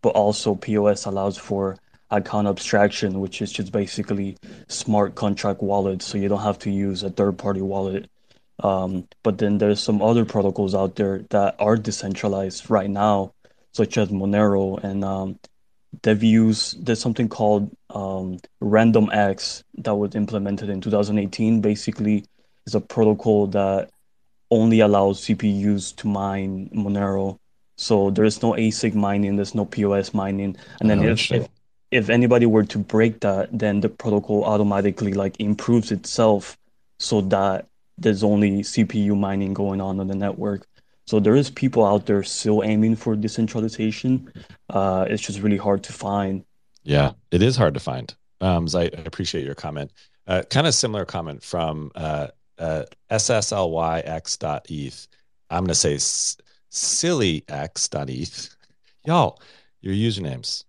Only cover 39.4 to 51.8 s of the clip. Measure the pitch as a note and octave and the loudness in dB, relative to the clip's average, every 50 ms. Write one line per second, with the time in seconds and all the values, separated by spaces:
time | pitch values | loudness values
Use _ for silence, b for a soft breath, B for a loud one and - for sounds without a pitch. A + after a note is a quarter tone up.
39.4 | G2 F#2+ G2 G2 G2+ G2 G2 G2 F#2+ G2 F#2+ G2 F#2+ F#2+ G2 F#2+ G2+ G2+ - - | -2 -4 -2 -2 -2 -2 -2 -4 -4 -4 -4 -4 -4 -4 -4 -4 -4 -4 -4 -4
40.4 | G2+ G#2 G2+ G2 - _ _ _ _ _ _ _ _ - - G#2+ G2 G#2+ A2+ C#3+ | -4 -4 -4 -6 -10 _ _ _ _ _ _ _ _ 0 0 4 4 6 6 4
41.4 | C#3+ C3+ - - C3+ C3 - A#2 A2 G2 G2+ G2+ - - G#2 G2+ F#2 - - - | 4 2 -4 -2 -2 2 4 4 4 6 4 2 2 2 0 0 0 -4 -8 -4
42.4 | - A2 G#2+ G#2+ G2+ A2 A2 G#2+ A2 A2 A2+ A2 - A#2+ A2 G#2+ G#2+ G#2+ - - | 0 2 2 2 2 2 2 2 4 2 2 0 -2 -4 -2 -2 -2 -4 -2 -2
43.4 | A2+ G#2+ - A#2 A2 A2 - - G#2+ A2 G#2+ - - B2+ C3 B2+ C3 B B B | -2 -2 -2 -4 -4 -4 -2 -2 -4 -4 -4 -2 0 0 0 0 -2 B B B
44.4 | B B B B _ - - - G2 F#2+ F#2 F#2 F#2+ - - G#2 - - G2+ G2 | B B B B _ -2 0 0 2 2 2 0 0 0 -2 -4 -4 -8 -6 -2
45.4 | G2 G#2+ G2+ F#2+ - G2+ G2+ G2 - - - - - G2+ G2+ G2+ G2+ F#2+ F#2+ F#2+ | 0 0 0 2 2 0 0 0 -2 -10 -14 -10 -6 -4 -2 -2 -2 -2 -4 -6
46.4 | - _ _ _ _ _ _ _ _ D2 C#2+ C#2+ C#2+ C2+ - _ _ _ - F2 | -8 _ _ _ _ _ _ _ _ 0 2 2 2 2 -2 _ _ _ 2 4
47.4 | G2+ B2+ B2+ B2+ G#2+ D#2 C#2+ C2+ - - C2 B1+ B1 - - _ _ _ _ _ | 4 4 4 4 2 2 2 -2 -6 -6 -8 -8 -10 -14 -18 _ _ _ _ _
48.4 | F#2 F#2+ F2+ E2+ E2+ E2 D#2 F2+ E2+ E2 - - - D#2+ - - F2+ - - E2 | 0 0 2 2 0 0 0 0 -2 -2 -4 -8 -14 -12 -8 -8 -8 -4 -4 -6
49.4 | C2+ C2+ - - - D#2 D2+ D2 C#2 - b b b b b b b - F#2 F#2 | -6 -6 -10 -10 -10 -10 -8 -8 -10 -10 b b b b b b b -2 -2 -2
50.4 | - _ - C3 D#3 D#3+ C3 - - A#2 G#2+ G#2 F2+ - - F#2 E2 D#2 D2 - | -2 _ 0 0 2 2 2 0 -2 -2 -4 -6 -8 -6 -8 -8 -8 -8 -12 -12
51.4 | - - - F2 E2 D#2+ D#2 D#2 | -12 -8 -4 -4 -2 -2 -4 -6